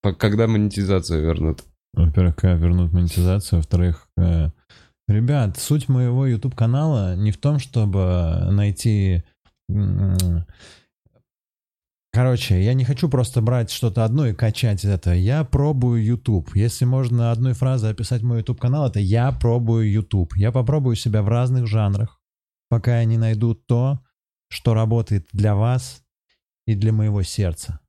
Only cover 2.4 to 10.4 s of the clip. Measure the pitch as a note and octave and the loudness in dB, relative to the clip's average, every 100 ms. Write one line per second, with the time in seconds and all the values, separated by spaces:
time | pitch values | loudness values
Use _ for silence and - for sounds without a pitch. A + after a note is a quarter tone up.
2.4 | F#2 F2 E2+ F2 F2 F2 F2 F2 F2+ G2 | 2 2 2 2 2 0 0 0 0 0
3.4 | - E2+ D2+ F2+ F2+ D#2+ _ - F2 E2 | 0 -2 0 0 0 -2 _ -2 0 2
4.4 | D#2 - _ - _ _ - G#2 A#2+ D3 | 0 -4 _ -20 _ _ -2 0 2 0
5.4 | G#2+ - - D3 - B2+ B2+ B2 C3+ A2+ | 0 -4 -2 -2 0 0 2 0 0 0
6.4 | B2+ - A2+ C3 D#3 C3+ F#2+ F#2 G#2+ G#2 | -4 -2 0 0 0 0 -2 0 -2 0
7.4 | C#3+ D3 B2+ A#2+ G#2 F#2+ F#2 F2+ E2 E2+ | 0 -2 -2 -2 0 0 0 0 0 0
8.4 | F2 G2+ G#2 F#2 A#2 G#2+ F#2+ F2+ - _ | 0 2 0 0 0 2 2 0 -4 _
9.4 | _ _ - G2+ G2 F#2 G2 F#2 F#2 E2+ | _ _ -6 -2 -2 0 0 0 0 -2